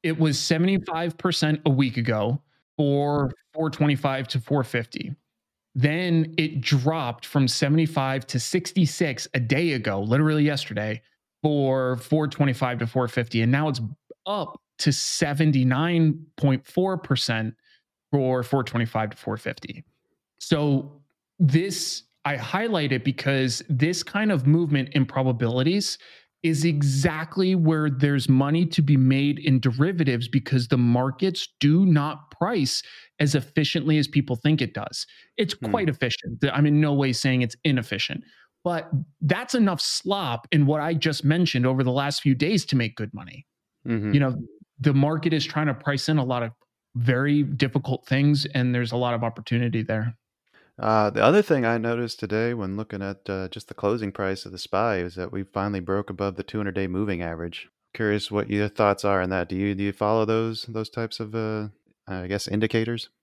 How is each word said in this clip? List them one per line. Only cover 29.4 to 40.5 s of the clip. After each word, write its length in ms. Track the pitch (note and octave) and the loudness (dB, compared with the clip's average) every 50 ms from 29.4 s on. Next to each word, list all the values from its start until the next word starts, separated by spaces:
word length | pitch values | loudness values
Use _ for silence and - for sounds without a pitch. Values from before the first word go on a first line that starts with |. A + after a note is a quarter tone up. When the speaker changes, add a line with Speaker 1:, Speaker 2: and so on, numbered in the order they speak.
| D3 C#3+ C3+ C3 | 2 2 2 4
Speaker 1:
derivatives, 680 | A2+ C3 A2+ B2 D3 F3+ G3 E3+ D#3+ C#3 B2 A#2 B2 A#2 | 2 0 2 2 2 2 2 0 0 0 0 0 -4 0
because 380 | - C#3 - - C#3 B2+ A#2+ - | -2 -2 0 2 0 0 0 0
the 80 | - | 0
markets 720 | B2+ A#2+ A#2+ A#2+ B2 B2+ C3+ C3 - F#3+ F#3+ F3 - - - _ _ | 2 4 4 4 4 2 0 -2 0 -2 -2 -2 -4 -10 -12 _ _
do 260 | - C#3+ D3+ F3 G3 | 2 4 6 6 6
not 440 | F#3 D#3+ D3 C#3+ D3+ D3+ D3 - _ | 6 4 4 2 0 -6 -10 -14 _
price 500 | - _ E3+ G3 A#3+ G3+ C#3 B2+ - - - - - - - _ _ _ | -6 _ -2 -2 0 0 0 0 -2 -6 -8 -10 -20 -20 -20 _ _ _
as 160 | D3 C#3+ C#3+ | 0 2 2
efficiently 600 | C#3+ - - _ - D3+ D3 - E3+ C3 D#3 D#3 D3+ | 0 -2 0 _ 0 0 0 -2 -2 0 2 2 2
as 100 | C#3+ C#3 | 2 2
people 260 | - D3 C#3 - C3 | 2 0 2 2 -4
think 260 | A#2 _ D3+ D#3 D3+ | -2 _ 2 2 2
it 140 | C3 - - | 0 -2 -4
does. 320 | G#2 G#2 - - - - _ - - - _ _ | -8 -10 -8 -10 -12 -12 _ -16 -20 -20 _ _
It's 180 | - G#3+ E3 - | -4 -4 -4 -4
Speaker 2:
Hmm. 160 | - - A2 | -6 -2 -2
Speaker 1:
quite 180 | - A#3 G3 D#3+ | 0 0 0 0
efficient. 560 | C3+ - C3+ A#2+ - - - - A#2 - - D#3 | 0 0 -2 -4 -4 -6 -8 -10 -4 -2 -2 0
I'm 140 | - C#3 D3 | 2 2 4
in 140 | D3 D3 D3+ | 4 4 4
no 120 | D3+ D3 C#3+ | 4 2 2
way 180 | C#3 C#3 C3+ | 0 0 0
saying 300 | B2 - - C#3 B2+ B2+ | 0 0 0 0 2 2
it's 120 | B2 A#2 - _ | 0 -2 -4 _
inefficient, 600 | _ D3+ C#3 B2+ A2 - G#2 F#2+ - - - - - _ _ _ _ _ _ _ _ | _ 0 0 0 -2 -4 -4 -4 -4 -6 -6 -10 -12 _ _ _ _ _ _ _ _
but 260 | F3 F3 E3 - - - C3 - - _ _ | -4 -4 -4 -4 -4 -4 -4 -4 -6 _ _
that's 340 | - C#3+ F3+ G3+ B3+ - - | 0 0 0 0 -2 -2 2
enough 260 | B3 A3 G3 F3+ D3+ | 2 2 2 2 0
slop 680 | - - - - - - G3+ G3+ F3 C3 A#2+ A#2 - - | -4 -4 -4 -4 -4 -4 -4 -2 -2 -4 -4 -4 -4 2